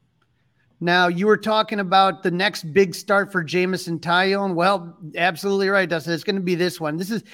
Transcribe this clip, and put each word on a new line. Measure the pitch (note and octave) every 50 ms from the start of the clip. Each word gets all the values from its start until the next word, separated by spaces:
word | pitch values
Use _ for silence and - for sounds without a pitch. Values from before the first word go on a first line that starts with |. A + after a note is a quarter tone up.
| _ _ _ _ _ _ _ _ _ _ _ _ _ _ _ _
Now, | E3+ F3 F3 F3+ F3+ F3+
you | F3 E3+ G3 G#3+
were | G#3+ G3+
talking | G#3 A3 G#3+ G#3+ G#3+ G#3+ A3+ G3+
about | G3 F3 F#3 F#3+ G3 F#3+ E3+ - -
the | F#3
next | F3 F3 F#3+ G#3 - - - D#3+ C#3+
big | G3 G3 F3 -
start | - - - G3+ G3 G3 G3
for | G3+ F#3 E3+
Jameson | C3+ D3 F3+ F3+ F#3 F#3 F3 - F3 E3+ D#3+
Taillon. | - E3 F3 F3+ F#3+ F#3+ G3 G3+ G3+ G3 F3
Well, | D#3+ E3+ F#3+ G3+ F#3 E3+ E3+ - - F3 D3+ C3
absolutely | - E3+ F#3 F3 - - G3+ G3 G3 G3 F#3+
right, | G3 G3 F#3 D#3+
Dustin. | E3+ E3 B2+ E3+ E3+
It's | D3+ -
gonna | - G3+ G3
be | F3+ F3 F3+
this | D#3+ F3+ F#3 - -
one. | D#3+ D3+ D3+ E3+
This | F#3 F3+
is, | A#3 G3 - -